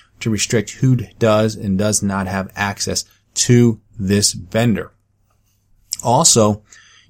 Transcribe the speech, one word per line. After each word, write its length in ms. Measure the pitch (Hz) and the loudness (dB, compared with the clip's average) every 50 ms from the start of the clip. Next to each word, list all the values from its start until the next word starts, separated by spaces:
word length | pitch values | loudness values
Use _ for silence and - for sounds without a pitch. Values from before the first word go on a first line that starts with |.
| _ _ _ - | _ _ _ -8
to 100 | - 117 | -4 -4
restrict 420 | 110 98 - - - 110 104 - | -2 -2 -2 -2 -2 -2 -2 -4
who 260 | - - - 131 131 120 101 - - | -4 -2 2 2 2 2 -2 -6 -6
does 380 | - 117 110 107 107 110 113 110 | -2 2 2 2 2 2 0 -2
and 220 | 104 107 101 95 | -4 -4 -2 -2
does 260 | 92 104 107 104 - - | 0 0 0 -2 -2 -2
not 240 | 101 98 98 98 | -4 -4 -4 -4
have 240 | 95 95 98 95 95 - | -4 -4 -6 -6 -6 -6
access 500 | - 101 101 98 - - - 92 - - _ _ _ _ _ - | -4 -4 -4 -4 -6 -6 -6 -6 -6 -8 _ _ _ _ _ -6
to 440 | - - - 123 120 120 117 113 - _ _ _ | -4 0 4 4 6 6 4 2 -2 _ _ _
this 360 | - 101 92 101 101 104 - - | -6 -2 0 0 2 2 0 -2
vendor. 580 | - 90 - - 110 117 120 104 87 80 - _ _ _ _ _ _ _ _ _ _ _ _ _ _ _ _ _ _ _ - - - - | -4 -8 -6 -2 0 0 0 0 -2 -6 -10 _ _ _ _ _ _ _ _ _ _ _ _ _ _ _ _ _ _ _ -12 -10 -6 -2
Also, 600 | 113 117 139 165 - - 120 107 107 107 104 _ _ - - - _ _ _ _ | 0 2 2 2 2 4 4 4 2 2 -2 _ _ -20 -20 -20 _ _ _ _